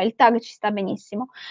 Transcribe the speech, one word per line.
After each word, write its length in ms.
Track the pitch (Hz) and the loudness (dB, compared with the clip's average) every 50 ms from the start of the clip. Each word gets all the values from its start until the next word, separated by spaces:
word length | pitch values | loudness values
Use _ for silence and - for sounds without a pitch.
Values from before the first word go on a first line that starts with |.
il 120 | 190 226 226 | -2 -2 2
tag 240 | - 262 226 233 226 | 4 4 4 4 2
ci 140 | 233 - | -2 -6
sta 180 | - - - 208 | -12 -6 -4 -4
benissimo. 580 | 208 202 196 190 - 214 - - 202 208 254 - _ - - - | -2 -2 -4 -4 -6 -8 -10 -10 -8 -8 -8 -10 _ -18 -18 -18